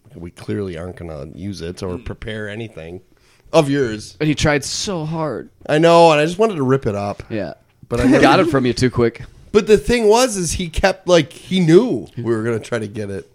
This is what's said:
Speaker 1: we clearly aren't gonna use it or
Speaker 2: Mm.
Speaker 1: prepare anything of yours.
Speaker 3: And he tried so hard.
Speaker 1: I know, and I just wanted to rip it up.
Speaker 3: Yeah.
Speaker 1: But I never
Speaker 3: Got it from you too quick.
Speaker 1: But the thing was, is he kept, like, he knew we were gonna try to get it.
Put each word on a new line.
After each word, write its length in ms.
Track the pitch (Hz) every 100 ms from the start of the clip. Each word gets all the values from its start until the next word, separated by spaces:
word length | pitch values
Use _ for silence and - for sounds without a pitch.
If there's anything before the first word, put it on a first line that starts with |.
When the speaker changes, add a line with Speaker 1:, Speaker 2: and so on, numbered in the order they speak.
| _ -
Speaker 1:
we 140 | 87
clearly 460 | - - 107 98 82
aren't 180 | 90 85
gonna 300 | 85 76 73 -
use 260 | 95 87
it 200 | 82 90
or 140 | 95 90
Speaker 2:
Mm. 80 | 113
Speaker 1:
prepare 420 | 101 117 110 107
anything 520 | 107 110 - 80 92 _ _ _ _ -
of 160 | 160 143
yours. 480 | 143 123 107 - -
Speaker 3:
And 80 | 151
he 60 | 143
tried 280 | 160 147
so 420 | - - - 180 156
hard. 440 | 165 156 101 - _ -
Speaker 1:
I 100 | 151
know, 320 | 165 170 170
and 80 | 147
I 40 | 156
just 120 | 180
wanted 160 | 220 170
to 80 |
rip 220 | 131 135 120
it 80 | 101
up. 260 | 101 98 -
Speaker 3:
Yeah. 240 | 110 82 - _ _ -
Speaker 1:
But 100 | 78
I 40 | 131
never 160 | -
Speaker 3:
Got 180 | 135 165
it 60 | 170
from 160 | 135 123
you 80 |
too 160 | 113 127
quick. 300 | - 117 - - - -
Speaker 1:
But 160 | 208 208
the 100 | 202
thing 300 | 202 240 208
was, 280 | 226 262 202
is 160 | 170
he 160 | - 175
kept, 380 | - 196 185 170
like, 240 | 175 156
he 260 | - - 185
knew 480 | 160 170 247 131 - -
we 60 |
were 200 | 117 113
gonna 160 | 113 113
try 180 | - 117
to 80 | 107
get 220 | 107 104
it. 200 | 98 -